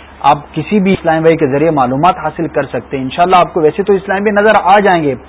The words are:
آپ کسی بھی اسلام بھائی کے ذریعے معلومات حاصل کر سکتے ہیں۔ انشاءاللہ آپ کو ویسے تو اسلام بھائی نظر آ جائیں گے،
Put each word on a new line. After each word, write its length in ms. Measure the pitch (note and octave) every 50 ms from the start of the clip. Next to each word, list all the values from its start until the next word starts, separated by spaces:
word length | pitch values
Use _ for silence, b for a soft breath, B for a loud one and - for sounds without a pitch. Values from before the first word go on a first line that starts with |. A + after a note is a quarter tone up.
| B B B B
آپ 340 | B C#3+ D3+ C#3+ C#3+ - -
کسی 260 | D#3 C#3+ - G#3 G#3+
بھی 120 | F#3 G3 F#3
اسلام 300 | - - E3 D#3+ D#3+ D#3+
بھائی 140 | D#3+ E3
کے 100 | - D#3
ذریعے 240 | B2+ C3+ C#3+ D#3 E3+
معلومات 480 | D#3+ C#3+ B2+ B2 C3 C3+ D#3+ F3+ F#3 E3+ D3+
حاصل 240 | D#3 D3+ - E3 C#3
کر 140 | - D3+ C#3
سکتے 340 | - - B2+ - - D3
ہیں۔ 80 | C3+ C3
انشاءاللہ 320 | C3 - - F3 F#3 F#3 F3+ E3
آپ 100 | D#3+ -
کو 60 | F3+
ویسے 220 | D#3 D3+ C#3+ - F#3+
تو 100 | G#3 G3
اسلام 300 | F#3+ F#3+ - F#3+ G3 G3+
بھائی 100 | G#3+ G3+
نظر 300 | G3+ G#3 A3 - - -
آ 160 | F3 G3 G#3+
جائیں 260 | G3 G3+ F3+ E3+ D3+
گے، 100 | C#3 B2+ - -